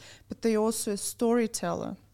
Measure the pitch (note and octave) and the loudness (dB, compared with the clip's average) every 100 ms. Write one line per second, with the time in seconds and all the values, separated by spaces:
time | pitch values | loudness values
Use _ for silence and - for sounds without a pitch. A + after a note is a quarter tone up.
0 | - - - - A3+ G#3+ A3 A3+ A3+ G3+ | -20 -20 -16 -2 2 2 2 0 -2 -4
1 | - - A#3 A#3+ A3 - F3 E3+ - - | -4 0 2 4 2 -2 -4 -4 -6 -10
2 | - | -14